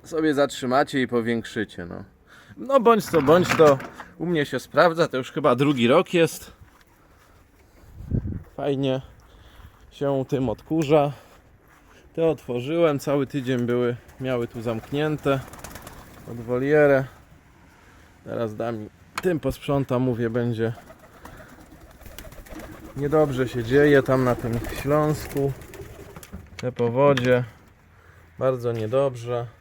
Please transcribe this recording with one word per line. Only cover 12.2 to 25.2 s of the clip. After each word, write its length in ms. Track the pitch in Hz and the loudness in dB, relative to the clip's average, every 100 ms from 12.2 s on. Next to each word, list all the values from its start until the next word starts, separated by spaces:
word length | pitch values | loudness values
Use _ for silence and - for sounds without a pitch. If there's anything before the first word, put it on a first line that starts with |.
| 165 | -2
otworzyłem, 760 | 139 - 123 127 170 165 139 | -2 -6 -6 -4 0 2 0
cały 280 | - 143 131 | -2 -2 -2
tydzień 380 | 143 127 127 120 | -4 -2 -2 0
były, 300 | 123 120 120 - - | 0 0 -4 -14 -10
miały 260 | 131 123 117 | -4 -4 -4
tu 140 | 123 | -6
zamknięte 760 | 113 113 - 143 156 147 143 135 127 - - - - - - - - | -6 -6 -6 -4 -2 -2 -2 -2 -4 -18 -18 -18 -20 -20 -20 -20 -14
pod 120 | 117 | -12
wolierę. 680 | 117 123 139 151 147 135 131 - _ - _ _ _ _ - - - _ | -6 -4 2 4 6 4 0 -12 _ -20 _ _ _ _ -20 -20 -20 _
Teraz 320 | - 113 113 107 | -12 -6 -6 -6
dam 200 | 117 113 | -8 -6
im, 140 | 107 _ - - | -12 _ -16 -4
tym 180 | 185 165 | -2 -2
posprzątam, 640 | 135 123 - 139 131 123 | -4 -6 -2 -2 0 0
mówię, 280 | 127 117 117 | 0 0 -2
będzie 440 | 120 120 110 113 117 - - - - - - - - - - - - - - - - - - - - - 131 | 0 -2 -2 -2 -4 -16 -20 -20 -20 -20 -20 -20 -20 -20 -20 -20 -20 -20 -18 -18 -20 -18 -18 -16 -18 -14 -6
niedobrze 500 | 143 156 147 127 123 | 0 2 2 2 -2
się 160 | 123 | -2
dzieje 400 | 113 139 147 139 | 2 4 6 6
tam 200 | 131 131 | 4 2
na 120 | 127 117 | 2 0
tym 240 | 117 117 - - | -2 -4 -6 -8
Śląsku. 680 | 135 151 151 151 | 0 0 2 -2